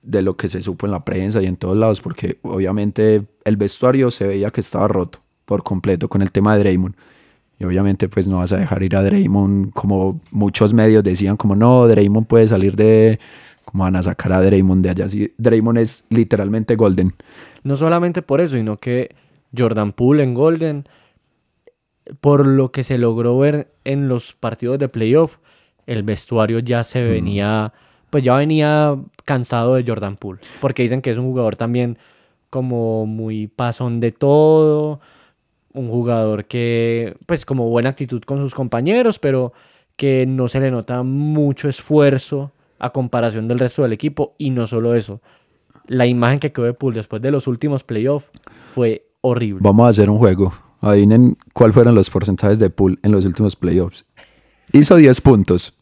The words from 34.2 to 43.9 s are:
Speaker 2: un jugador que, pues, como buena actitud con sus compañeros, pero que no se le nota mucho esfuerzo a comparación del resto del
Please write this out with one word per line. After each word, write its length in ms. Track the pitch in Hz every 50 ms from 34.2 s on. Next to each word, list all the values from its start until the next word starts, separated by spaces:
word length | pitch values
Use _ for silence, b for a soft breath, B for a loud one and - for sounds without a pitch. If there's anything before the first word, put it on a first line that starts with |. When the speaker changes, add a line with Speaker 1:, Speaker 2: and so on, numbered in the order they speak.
| - 139 143 151 156 156 156 156 156 151 151 151 151 151 147 139 b b b b b b b b _ _ _ _ _ _
Speaker 2:
un 160 | _ 135 127 117
jugador 560 | 113 120 117 120 120 113 110 107 107 104 104
que, 680 | _ - 123 120 117 117 117 117 117 117 117 117 98 - - -
pues, 200 | - 170 151 -
como 240 | - 139 127 117 117
buena 200 | 117 117 120 131
actitud 300 | 131 - 139 117 123 117
con 160 | - - 139 139
sus 160 | 139 135 -
compañeros, 640 | - 131 117 - 117 127 165 214 247 247 226 208 -
pero 340 | - 143 131 127 127 120 b b b b b b b b _
que 300 | - 139 139 135 131 127
no 220 | 131 131 131 127 120
se 120 | - 135
le 100 | 135 135
nota 320 | 127 117 107 - 123 123
mucho 640 | 127 131 135 143 147 151 151 151 147 143 135 - - 143
esfuerzo 840 | 131 - - - 151 151 143 143 135 131 - - 147 139 139 143 _ _ _ _ _ _
a 120 | - 123
comparación 580 | - 135 127 120 - 120 117 117 107 113 110 113
del 100 | 120 123
resto 240 | 127 120 - -
del 100 | 139 120